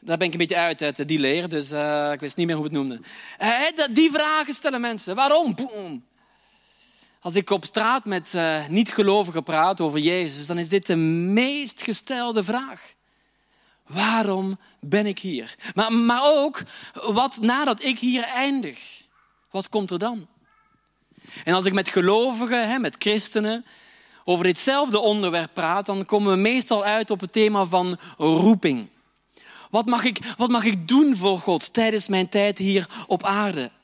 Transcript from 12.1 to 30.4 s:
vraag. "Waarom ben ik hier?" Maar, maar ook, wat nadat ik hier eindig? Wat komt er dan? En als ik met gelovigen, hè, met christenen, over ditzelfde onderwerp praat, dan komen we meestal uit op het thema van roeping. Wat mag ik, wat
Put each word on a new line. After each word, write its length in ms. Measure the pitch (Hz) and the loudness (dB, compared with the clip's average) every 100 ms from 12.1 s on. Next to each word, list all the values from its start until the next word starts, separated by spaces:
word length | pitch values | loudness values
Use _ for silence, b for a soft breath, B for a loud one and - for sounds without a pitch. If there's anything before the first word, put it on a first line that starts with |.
| 262 240 220 | -6 -2 -2
vraag. 480 | 185 233 277 123 - _ _ _ _ _ _ _ _ _ _ | -2 -4 -6 -16 -20 _ _ _ _ _ _ _ _ _ _
"Waarom 720 | 151 214 226 208 190 190 190 b b | -2 0 2 0 -2 -4 -6 b b
ben 260 | 160 190 208 | -2 0 0
ik 120 | 190 | -4
hier?" 360 | 196 143 113 - B | -6 -6 -8 -14 B
Maar, 180 | - 226 | -2 2
maar 300 | 226 233 240 | 2 2 2
ook, 400 | 285 302 285 - - B B | 4 4 2 -4 -14 B B
wat 480 | - - 214 269 233 | -10 -2 0 0 2
nadat 420 | 226 254 294 - | 2 2 0 0
ik 160 | 285 240 | -2 -2
hier 240 | 247 254 | 0 -2
eindig? 800 | 233 247 269 277 190 123 - - _ _ _ _ _ | -2 -2 -2 -2 -4 -10 -18 -20 _ _ _ _ _
Wat 180 | 190 196 | -8 -4
komt 220 | 214 190 | -4 -2
er 80 | 175 | -4
dan? 280 | 214 233 160 _ _ _ _ _ _ _ _ B B B | -4 -6 -12 _ _ _ _ _ _ _ _ B B B
En 100 | - | -2
als 100 | 180 | 0
ik 80 | 190 | 2
met 160 | 196 185 | 0 0
gelovigen, 800 | - 180 214 247 226 233 240 220 | 2 4 4 2 0 -2 0 0
hè, 100 | 254 | 0
met 180 | 190 - | -2 -4
christenen, 680 | - 214 208 220 208 226 240 b b b b b | 0 0 0 -2 -2 -4 -8 b b b b b
over 200 | - 175 | -2 2
ditzelfde 540 | 180 180 - 269 285 208 | 2 0 0 0 2 2
onderwerp 520 | 208 208 190 170 160 | 2 2 0 -2 -4
praat, 320 | - 165 180 202 | -4 -2 0 -2
dan 180 | 196 | -4
komen 280 | 196 208 202 | 0 2 4
we 60 | 190 | 4
meestal 460 | 202 254 247 220 | 4 0 0 0
uit 260 | 202 214 214 | 2 0 0
op 100 | 202 | -4
het 120 | 185 | -2
thema 320 | - 214 208 | 2 2 4
van 340 | 185 180 180 175 B B | 2 2 0 -4 B B
roeping. 720 | 156 160 190 214 175 131 104 _ _ _ _ B B B B | 2 6 6 6 4 0 -6 _ _ _ _ B B B B
Wat 160 | 214 233 | 0 2
mag 180 | 240 | 2
ik, 140 | 233 202 233 | 0 -2 -10
wat 120 | 214 | -2